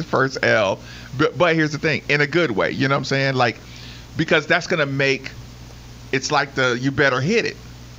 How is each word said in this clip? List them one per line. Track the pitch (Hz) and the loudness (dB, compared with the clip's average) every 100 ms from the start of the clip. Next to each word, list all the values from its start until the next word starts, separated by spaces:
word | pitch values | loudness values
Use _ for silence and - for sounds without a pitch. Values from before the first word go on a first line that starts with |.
| 156 | -2
first | 131 135 - | 0 0 0
L, | 113 117 98 - - - - 127 | 2 4 2 0 -6 -18 -8 0
but, | 156 - | 0 2
but | 175 160 | 2 4
here's | 156 | 2
the | 151 | 0
thing, | 160 131 - | -2 -2 0
in | 147 | 0
a | 143 | 2
good | 170 156 | 2 2
way, | 95 82 | 2 0
you | 92 135 | 2 0
know | |
what | 139 | 0
I'm | 131 | 0
saying? | 135 139 131 | 0 0 2
Like, | 120 - - - - - - - | 2 0 -10 -16 -16 -16 -10 -4
because | 160 160 147 | 2 2 4
that's | 170 - | 0 2
gonna | 175 139 | 0 0
make, | 139 139 131 135 - - - - - - - - | 2 2 2 -2 -14 -16 -18 -18 -18 -18 -18 -4
it's | 135 - | -4 0
like | 147 143 135 | 0 0 0
the, | 127 123 | 0 2
"You | 135 | 0
better | 135 139 127 | 2 2 4
hit | 139 226 - | 2 0 0
it." | - - - - | -6 -14 -20 -20